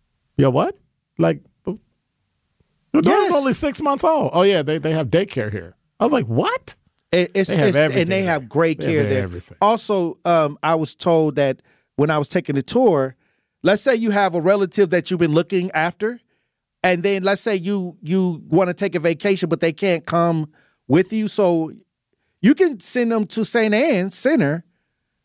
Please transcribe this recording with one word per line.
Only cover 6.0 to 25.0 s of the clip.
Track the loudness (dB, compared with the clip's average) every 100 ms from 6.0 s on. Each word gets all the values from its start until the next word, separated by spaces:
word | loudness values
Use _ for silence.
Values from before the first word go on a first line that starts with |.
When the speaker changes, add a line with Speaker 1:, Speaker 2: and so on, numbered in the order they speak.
Speaker 1:
was | 0
like, | 0 0
"What?" | -2 -2 -4 -8 -20 _ _ _
Speaker 2:
It, | -2 0
it's, | 0 0
Speaker 1:
They | 2
have | 2
Speaker 2:
it's, | 2
Speaker 1:
everything | 2 0
Speaker 2:
and | 0
they | 0
Speaker 1:
there. | -2
Speaker 2:
have | -2 -2
great | 0 0 0
Speaker 1:
They | -2
have |
Speaker 2:
care | 0 0
there. | -2
Speaker 1:
everything. | -4 -10 -12 -2
Speaker 2:
Also, | 0 0 -2 -2 -2 -4 0
um, | 2 0 -2
I | -2 0
was | -2
told | -4 0 2 2 0
that | 0 -2 _ _ _ -2
when | 0
I | 0
was | -2
taking | -4 -2
the | -4
tour, | -2 2 2 2 0 -6 _ _ _ _
let's | 0 0
say | 2 0
you | 0
have | 0 0 0
a |
relative | 2 2 0 0 0
that | 0 -2
you've | 0
been | 2
looking | 2 0 -2 -2
after, | -2 -4 -4 -6 -8 _ _ _ _ _ _
and | 0 0
then | 0 0
let's | 0 -2
say | -2 -4
you, | -2 -4 -6 -10
you | -4 0 0 -4 -2
wanna | 0 0 -2
take | -4
a | -2
vacation, | -2 0 -2 -2 -2
but | -2
they | -2
can't | -2 -2 -2 -2
come | 0 0 -2 -6 _ _ _ 0
with | 0 2
you. | -2 -2
So | 0 2 0 -2 -10 _ _ _ _ _ _
you | 2
can | 4 2 0
send | -4 -2 -2
them | -2 -2
to | -2
Saint | 0 2 2
Anne's | 2 2 0 -2 -2
Center, | 0 2 0 -2 -8 _ _ _